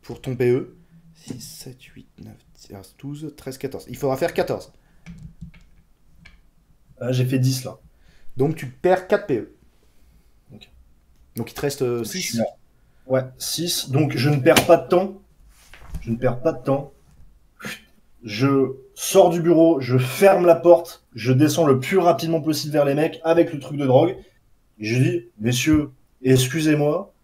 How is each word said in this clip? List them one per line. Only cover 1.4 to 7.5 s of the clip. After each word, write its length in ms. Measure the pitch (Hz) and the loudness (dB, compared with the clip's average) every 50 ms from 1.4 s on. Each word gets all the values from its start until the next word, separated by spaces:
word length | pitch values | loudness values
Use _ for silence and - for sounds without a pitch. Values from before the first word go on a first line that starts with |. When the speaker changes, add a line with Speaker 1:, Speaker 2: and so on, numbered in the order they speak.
Speaker 1:
sept, 420 | - - - - - 139 123 _ - | -16 -18 -20 -18 -20 -20 -20 _ -20
huit, 240 | - - - - _ _ - | -20 -20 -20 -20 _ _ -20
neuf, 180 | - 110 110 _ _ _ _ | -20 -20 -20 _ _ _ _
dix, 200 | _ - - - 98 95 - _ _ - | _ -20 -20 -20 -20 -20 -20 _ _ -14
onze, 320 | 139 143 147 156 151 - | -14 -14 -12 -14 -16 -16
treize, 220 | - - 135 131 | -14 -14 -14 -14
quatorze. 300 | 131 - 131 135 - - - | -10 -10 -10 -10 -12 -14 -14
Il 80 | 123 | -14
faudra 220 | 117 143 143 135 165 | -6 -4 -4 -2 -2
faire 160 | 170 165 - | -4 -4 -2
quatorze. 380 | - 180 180 131 98 - - _ _ _ _ _ _ _ - 170 - - - - - - 170 - - - - - - _ _ _ _ _ _ _ - - - - _ _ _ _ _ _ _ _ _ _ _ - _ | -2 -4 -4 -4 -8 -8 -16 _ _ _ _ _ _ _ -20 -20 -20 -20 -20 -20 -20 -20 -20 -20 -20 -20 -20 -20 -20 _ _ _ _ _ _ _ -20 -20 -20 -20 _ _ _ _ _ _ _ _ _ _ _ -16 _
Speaker 2:
Ah, 120 | 117 123 131 | -6 -4 0
j'ai 120 | 127 127 | 0 0
fait 140 | 123 135 131 | 0 0 0
dix, 260 | 127 131 | 0 0